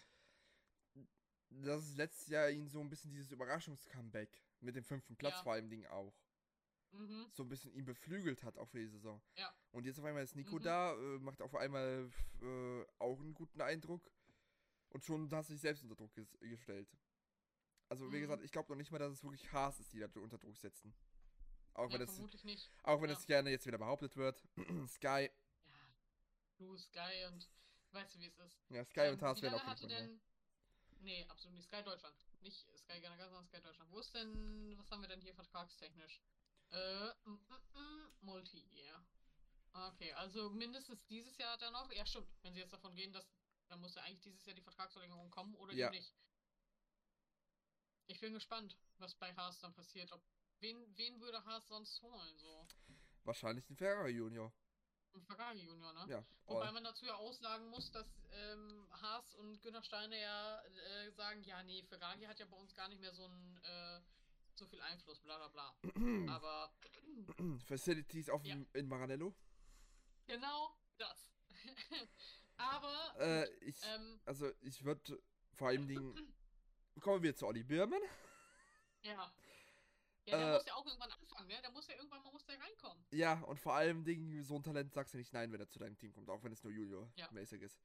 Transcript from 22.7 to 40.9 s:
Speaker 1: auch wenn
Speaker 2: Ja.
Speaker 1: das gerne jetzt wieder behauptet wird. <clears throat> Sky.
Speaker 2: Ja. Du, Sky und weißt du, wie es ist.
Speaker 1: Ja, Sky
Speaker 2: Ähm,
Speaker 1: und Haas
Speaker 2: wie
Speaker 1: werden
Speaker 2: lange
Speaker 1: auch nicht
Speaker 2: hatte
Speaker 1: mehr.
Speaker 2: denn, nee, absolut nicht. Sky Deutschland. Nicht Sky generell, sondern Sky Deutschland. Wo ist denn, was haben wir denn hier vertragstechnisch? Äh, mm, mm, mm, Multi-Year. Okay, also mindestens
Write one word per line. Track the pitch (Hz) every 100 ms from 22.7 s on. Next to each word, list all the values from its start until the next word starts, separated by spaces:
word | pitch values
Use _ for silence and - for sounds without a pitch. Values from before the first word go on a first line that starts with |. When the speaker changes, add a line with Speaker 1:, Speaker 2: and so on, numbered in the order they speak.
| -
Speaker 1:
auch | - 151
wenn | 151
Speaker 2:
Ja. | 147
Speaker 1:
das | -
gerne | 143 139
jetzt | 131 131
wieder | 113
behauptet | 107 139 143 139
wird. | 135 131 - -
<clears throat> | - 175 127
Sky. | - 139 135 139 - _ _ -
Speaker 2:
Ja. | - - - _ _ _ _ _ _
Du, | 185 190
Sky | - 170 175 185 180
und | 175 175 - - - _
weißt | 196 190 175
du, |
wie | 175
es | 160
ist. | 175 - _
Speaker 1:
Ja, | 123 123
Sky | -
Speaker 2:
Ähm, | 147 135
Speaker 1:
und |
Haas | 143 131
Speaker 2:
wie |
Speaker 1:
werden | 135 -
Speaker 2:
lange |
Speaker 1:
auch | 262
nicht | 262
Speaker 2:
hatte | -
Speaker 1:
mehr. | 233 226
Speaker 2:
denn, | 226 _ _ _ _ _ _ _ -
nee, | 190 180 -
absolut | - 180 180
nicht. | 175
Sky | 208
Deutschland. | 202 180 151 147 - -
Nicht | 190 202 - -
Sky | - 175
generell, | 175 175 185
sondern | 185 175
Sky | 175
Deutschland. | 165 160 165
Wo | 190
ist | 233 240
denn, | 220 214 214 214 214 202
was | 202
haben | 208
wir | 196
denn | 185
hier | 185 185
vertragstechnisch? | 175 180 175 - 156 170 156 - _ _ _ _ _
Äh, | 180 185 190 214 - 220
mm, |
mm, | 208 202 262 - 285
mm, | 294 302 302 -
Multi-Year. | 196 185 180 - - - 143 165 175 - - - - - -
Okay, | 180 185 180 165
also | 147 190 202 208
mindestens | 202 233 262 269